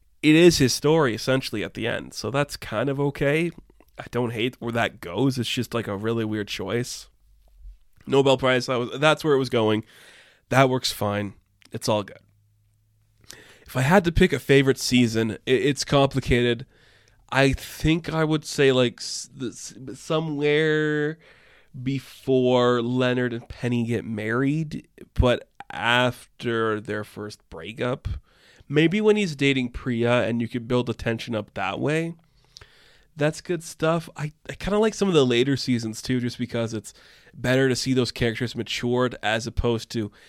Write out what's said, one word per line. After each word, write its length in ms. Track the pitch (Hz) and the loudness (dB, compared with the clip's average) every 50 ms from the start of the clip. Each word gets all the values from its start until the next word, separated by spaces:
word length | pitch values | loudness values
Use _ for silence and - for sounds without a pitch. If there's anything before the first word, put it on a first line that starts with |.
| _ _ _ _ | _ _ _ _
it 120 | - 151 151 | 4 6 6
is 240 | 160 175 175 165 - | 8 8 8 8 6
his 160 | 139 120 - | 4 2 2
story, 400 | - - 147 160 165 147 120 107 | 0 0 2 2 4 2 2 0
essentially, 500 | 110 - 135 131 131 - - - 104 82 | -2 -2 0 0 0 -2 -4 -6 -6 -6
at 100 | 92 - | -6 -8
the 120 | - 107 | -6 -6
end. 280 | 120 - - - - - | -6 -6 -6 -8 -12 -12
So 160 | - - 107 | -8 -6 -4
that's 260 | 123 143 143 - - | -2 -2 -4 -4 -6
kind 320 | - - - 113 104 127 143 | -12 -10 -6 -4 -4 -2 -2
of 120 | 135 139 | -2 -2
okay. 500 | 143 143 - - 151 139 147 160 175 165 - - - _ _ _ _ _ _ - | -2 -2 -2 -2 0 0 0 0 -2 -4 -6 -10 -20 _ _ _ _ _ _ -18
I 60 | - - | -14 -8
don't 220 | - 120 123 113 | -4 -4 -4 -2
hate 280 | 117 107 117 131 - - | -2 -2 -4 -4 -4 -6
where 120 | 110 117 | -6 -4
that 280 | 117 117 110 95 - - | -2 -2 -2 -2 -4 -8
goes. 380 | - - 87 104 135 139 127 131 | -12 -6 -2 0 0 0 0 0
It's 100 | 110 - | -4 -4
just, 260 | - 127 117 - - | -4 -4 -4 -2 -4
like, 140 | 117 110 107 | -4 -4 -4
a 80 | 101 | -6
really 280 | 95 107 113 117 117 110 | -4 -4 -2 -2 -2 -2
weird 240 | 107 107 107 101 - | -2 -4 -4 -6 -6
choice. 600 | - - 98 95 107 120 120 - - - - - _ _ _ _ _ _ _ _ _ - - - - - _ _ _ _ - | -8 -8 -6 -4 -4 -4 -4 -6 -10 -14 -16 -18 _ _ _ _ _ _ _ _ _ -20 -20 -20 -20 -20 _ _ _ _ -4
Nobel 320 | 117 131 139 135 135 131 127 | 0 2 4 4 4 4 4
Prize, 280 | 135 127 127 123 123 | 2 2 2 2 0
that 120 | - 127 117 | -2 -2 -2
was, 200 | 123 113 - 135 | -4 -4 -2 2
that's 240 | 147 156 151 - | 2 2 2 2
where 120 | - 156 143 | 2 2 2
it 40 | 135 | 2
was 120 | 131 123 | 2 2
going. 340 | 131 120 113 107 110 107 - _ - - - - - - - _ _ _ _ - | 0 2 2 2 2 0 -2 _ -14 -20 -20 -20 -20 -20 -20 _ _ _ _ 0
That 200 | 123 131 135 127 | 4 4 4 4
works 220 | 127 127 - - | 2 0 -2 -4
fine. 440 | - - 107 104 101 104 104 98 - _ _ _ _ _ _ _ | -4 -2 -2 -2 -2 -2 -4 -6 -10 _ _ _ _ _ _ _
It's 160 | - 117 - - | -14 -6 -2 0
all 140 | 110 104 | 0 0
good. 160 | 98 - - - _ _ _ _ _ _ _ _ _ _ _ _ _ _ _ _ _ _ _ _ _ - - - - - - _ - | -2 -6 -12 -20 _ _ _ _ _ _ _ _ _ _ _ _ _ _ _ _ _ _ _ _ _ -20 -20 -20 -20 -20 -20 _ -16
If 100 | - - | -8 -4
I 60 | 131 | 0
had 220 | 131 143 185 202 170 | 2 4 4 4 4
to 80 | 170 | 4
pick 200 | 165 - 185 185 | 4 4 4 4
a 60 | 139 123 | 2 0
favorite 400 | - - 139 139 135 135 123 - | 2 4 4 6 6 4 2 0
season, 540 | - - 127 123 120 113 110 110 113 110 | 0 2 4 4 4 4 2 0 0 -2
i-, 40 | 101 - - | -2 -4 -2
it's 380 | 120 131 110 104 147 135 - - | 0 0 2 2 0 0 -2 -2
complicated. 800 | - 147 143 139 135 - 135 - - 131 120 120 120 120 120 131 - _ _ _ _ _ _ _ _ _ _ _ - | 0 2 2 2 2 0 -2 0 0 2 2 2 2 0 -2 -6 -14 _ _ _ _ _ _ _ _ _ _ _ -2
I 220 | - 131 139 139 | 0 2 2 2
think 600 | 131 - - - - - - 156 160 175 165 151 | 2 0 -6 -12 -8 -2 0 2 2 2 0 -4
I 120 | 156 160 160 | -2 -2 0
would 200 | 151 156 151 - | 0 0 -2 -4
say, 280 | - - 147 143 135 | -4 0 2 4 4
like, 280 | 127 127 123 120 - - | 4 4 2 0 -2 -6
s-, 280 | - - - - - - | -10 -10 -10 -10 -12 -14
the 160 | - 131 131 110 | -12 -10 -10 -10
s-, 260 | - - - - - 117 131 - - | -10 -12 -16 -18 -18 -16 -16 -14 -14
somewhere 1200 | - - - 160 156 160 160 147 143 147 147 147 151 160 156 156 156 151 151 151 151 147 151 160 160 _ - - _ _ _ _ _ _ _ - 131 | -12 -6 -4 -2 -2 -2 -2 -2 -2 0 2 2 2 2 2 2 0 0 0 -2 -2 -2 -4 -6 -10 _ -20 -20 _ _ _ _ _ _ _ -14 -8
before 1000 | 123 135 139 131 - - - - - 135 131 131 127 123 127 123 123 123 123 120 | -6 -4 -4 -4 -6 -10 -18 -8 -2 2 2 4 4 4 4 4 4 4 4 2
Leonard 500 | 117 120 127 127 127 123 123 127 123 120 | 0 0 0 0 0 0 0 0 -2 -2
and 160 | 117 117 - - | -4 -8 -10 -14
Penny 360 | - - - 120 123 120 117 | -12 -6 -4 -2 0 0 0
get 200 | 117 117 104 - | 0 -2 -4 -4
married, 840 | 110 113 107 107 113 117 127 139 135 147 160 160 151 160 - - _ _ - - - - | -6 -6 -6 -4 -2 0 0 0 0 0 -2 -2 -4 -8 -12 -14 _ _ -20 -20 -4 0
but 340 | - 127 123 120 - - _ _ - - - | 2 4 4 2 0 -2 _ _ -20 -18 -14
after 1080 | - 78 101 117 120 123 123 123 120 - - - _ - - 120 117 113 113 110 107 107 | -8 -4 0 2 4 4 4 2 0 -4 -12 -20 _ -8 -6 -4 -2 0 0 0 -2 -2
their 240 | 107 107 107 107 104 | -4 -6 -6 -6 -8
first 440 | - - 104 104 104 - - _ - | -10 -12 -12 -12 -12 -14 -16 _ -18
breakup. 600 | - 80 82 101 113 - 123 123 131 - - - - - - _ _ _ _ _ _ _ _ - | -16 -14 -12 -10 -8 -6 -4 -4 -4 -4 -6 -8 -8 -10 -12 _ _ _ _ _ _ _ _ -2
Maybe 320 | 139 151 160 165 185 214 | 2 2 2 4 2 2
when 140 | 214 214 208 | 4 4 4
he's 220 | 214 202 170 143 | 4 2 -2 0
dating 340 | 135 139 139 135 131 123 117 | 2 2 2 2 2 0 -4
Priya 520 | - - - 131 120 113 117 117 123 123 | -6 -6 -6 -4 -2 0 2 2 2 2
and 180 | 104 110 117 117 | 2 0 0 -2
you 80 | 120 113 | -2 -4
could 180 | - 120 113 | -6 -8 -4
build 200 | 117 127 123 120 | -2 0 0 0
the 80 | 120 110 | -2 -4
tension 420 | - - 117 113 113 - - 117 | -6 -4 -4 -4 -4 -6 -6 -6
up 180 | 107 104 - - | -6 -6 -8 -8
that 240 | 104 95 95 98 120 | -6 -6 -4 -4 -4
way. 360 | 123 139 156 160 165 165 165 - _ _ _ _ _ _ - - - _ _ _ _ _ _ _ _ _ - | -2 -2 -2 -2 -4 -6 -8 -12 _ _ _ _ _ _ -20 -20 -20 _ _ _ _ _ _ _ _ _ -6
That's 260 | 151 147 156 156 - | -2 -2 -2 -2 -4
good 220 | - - 175 160 | -6 -6 -6 -6
stuff. 460 | 165 - - - 160 160 165 170 165 - - | -6 -10 -8 -2 0 0 0 0 -2 -6 -10
I, 160 | - 147 151 - _ - - | -10 -10 -10 -10 _ -16 -16
I 60 | - | -12
kinda 240 | - - 180 202 208 | -8 -4 -2 0 2
like 140 | 226 220 208 | 2 2 0
some 120 | - 202 | 0 0
of 80 | 196 170 | 2 4
the 120 | 151 135 | 4 4
later 300 | 123 120 117 131 139 139 | 4 4 4 4 2 0
seasons, 460 | 127 - 127 123 113 113 110 110 - | -2 0 0 -2 -2 -2 -4 -8 -8
too, 160 | - - 127 123 | -4 -4 -2 -2
just 200 | 120 120 - - | -2 -4 -6 -6
because 360 | 120 - - 117 117 113 113 | -8 -6 -4 -4 -4 -4 -6
it's 180 | 107 - - - _ - - - - _ _ | -8 -10 -12 -18 _ -20 -20 -20 -20 _ _
better 360 | - - 117 123 131 131 135 131 | -12 -6 -2 0 2 4 4 2
to 80 | 123 | 2
see 160 | - - 131 | 0 0 0
those 180 | 131 131 123 - | 2 2 0 0
characters 460 | - - 123 117 110 - 123 113 - | 0 -2 -2 -2 -2 -2 -6 -6 -6
matured 580 | 113 110 - - - 123 120 123 123 127 120 - - | -6 -6 -6 -6 -4 -2 0 0 2 0 0 -2 -4
as 240 | - 104 110 113 110 | -2 -2 -2 -2 -2
opposed 440 | 113 - - - 120 117 110 - - | -4 -4 -2 0 0 0 0 -2 -6
to 180 | - 117 104 104 - _ - | -6 -6 -6 -6 -8 _ -20